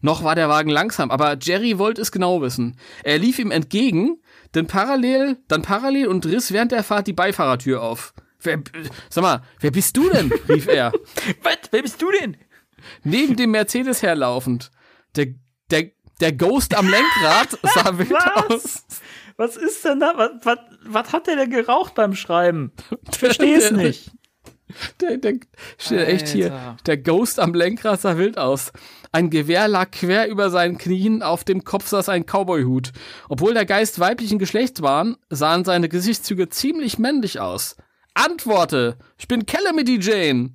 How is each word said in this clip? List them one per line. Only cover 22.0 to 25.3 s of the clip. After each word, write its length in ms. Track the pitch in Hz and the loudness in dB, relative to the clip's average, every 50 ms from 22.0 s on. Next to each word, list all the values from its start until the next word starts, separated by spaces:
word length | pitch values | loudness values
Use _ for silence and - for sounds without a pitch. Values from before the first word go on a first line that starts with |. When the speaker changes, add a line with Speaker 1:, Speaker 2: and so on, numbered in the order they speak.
| 220 202 196 | 0 0 0
Speaker 2:
Schreiben? 560 | 190 - - 170 170 175 175 175 160 139 120 _ - - - - - - - | -4 -4 0 2 4 4 4 2 0 -4 -6 _ -16 -12 -12 -12 -12 -10 -10
Ich 60 | - - | -8 0
Speaker 1:
<laughs> 20 | |
Speaker 2:
versteh's 500 | - 254 240 - 294 285 302 320 330 311 | 2 2 2 4 4 6 6 6 4 4
Speaker 1:
Der, 20 | 240 202 | 2 2
der, 60 | 180 156 | 2 2
Speaker 2:
nicht. 240 | 123 - - - _ - _ _ _ _ _ - - _ _ _ - - - - - _ | 0 -2 -10 -20 _ -20 _ _ _ _ _ -20 -20 _ _ _ -16 -14 -14 -14 -6 _
Speaker 1:
der, 160 | 370 349 269 254 | -4 -4 -2 -2
der 160 | 285 214 | -2 -4